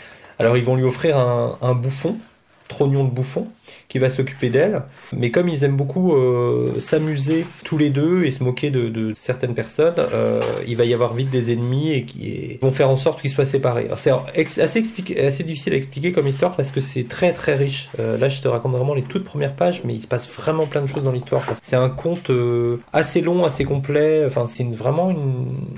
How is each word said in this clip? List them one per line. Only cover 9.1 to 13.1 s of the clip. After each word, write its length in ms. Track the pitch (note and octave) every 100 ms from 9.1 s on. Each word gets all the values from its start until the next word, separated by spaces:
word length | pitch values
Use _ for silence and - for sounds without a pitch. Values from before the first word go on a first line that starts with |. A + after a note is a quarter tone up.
certaines 400 | G#2+ - B2 A#2+
personnes, 400 | A2+ A2 - E3 F3
euh, 420 | - A2+ A2+ A2+ A2+ A2+ A#2+
il 80 | A2+
va 100 | A#2+
y 60 |
avoir 180 | A#2 A#2
vite 180 | A#2+ C3+
des 220 | B2+ A#2
ennemis 400 | A#2+ A#2+ C3+ D#3+
et 120 | C#3
qui 220 | - - G#2+
et 320 | F#2 - -
vont 100 | C3+
faire 160 | C3+ C3+
en 80 | C3+
sorte 240 | D#3+